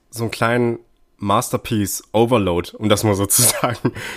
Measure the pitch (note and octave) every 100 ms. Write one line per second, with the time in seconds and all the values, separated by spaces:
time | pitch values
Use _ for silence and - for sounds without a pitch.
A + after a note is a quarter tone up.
0 | _ - A2+ - A2+ B2 A#2+ A#2 _ _
1 | _ - G2+ G#2 - A#2 - A2 G2 -
2 | - G#2+ A#2 A#2+ F#2+ F2 F2 - G#2+ G2+
3 | A2 G2 G2 - A#2+ - C3 A#2+ B2+ -
4 | -